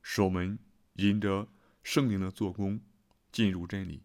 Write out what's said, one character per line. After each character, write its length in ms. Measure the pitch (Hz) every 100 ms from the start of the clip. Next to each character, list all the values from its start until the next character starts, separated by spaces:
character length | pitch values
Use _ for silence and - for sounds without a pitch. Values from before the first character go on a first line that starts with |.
使 220 | - -
我 80 | 98
们 280 | 92 92 104 - _ _
因 260 | - 101 104
着 260 | 104 98 104 _ _ _
圣 280 | - - 135
灵 80 | 98
的 120 | 95
做 200 | 95 101
工， 300 | 92 98 107 - _ _ _ _
进 220 | - 107
入 140 | 92 87
真 200 | 101 92
理 160 | 69